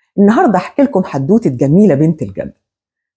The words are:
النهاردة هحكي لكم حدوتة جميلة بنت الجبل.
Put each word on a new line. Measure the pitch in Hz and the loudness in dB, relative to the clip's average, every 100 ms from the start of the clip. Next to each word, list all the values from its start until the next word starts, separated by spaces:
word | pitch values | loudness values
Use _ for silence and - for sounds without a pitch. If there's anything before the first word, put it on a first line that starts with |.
| _ - | _ 0
النهاردة | 202 240 349 185 | 2 2 2 0
هحكي | - - | -4 -2
لكم | 285 190 | 0 0
حدوتة | - 143 139 214 156 | -4 -6 -2 0 0
جميلة | 123 139 170 208 | -2 0 2 4
بنت | 139 160 160 | 2 0 -2
الجبل. | 101 95 71 - _ _ _ _ _ | -8 -10 -14 -14 _ _ _ _ _